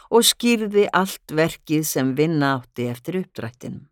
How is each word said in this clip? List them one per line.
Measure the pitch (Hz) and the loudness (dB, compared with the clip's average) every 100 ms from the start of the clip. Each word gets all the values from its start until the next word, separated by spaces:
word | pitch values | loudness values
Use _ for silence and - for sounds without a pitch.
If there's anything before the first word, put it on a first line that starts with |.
| - | 0
og | 226 226 | 4 4
skýrði | - 240 233 214 202 202 | 2 2 2 2 2 2
allt | 180 190 - - | 2 -2 -6 -4
verkið | 151 160 - - 156 156 | 0 0 -2 -2 -2 0
sem | 147 131 131 | -2 -2 0
vinna | 156 156 139 135 | 0 2 0 -2
átti | 123 - 120 | -6 -8 -6
eftir | 120 - 185 | -6 -6 -8
uppdrættinum. | 180 - 113 - - - - | -8 -10 -12 -12 -14 -14 -18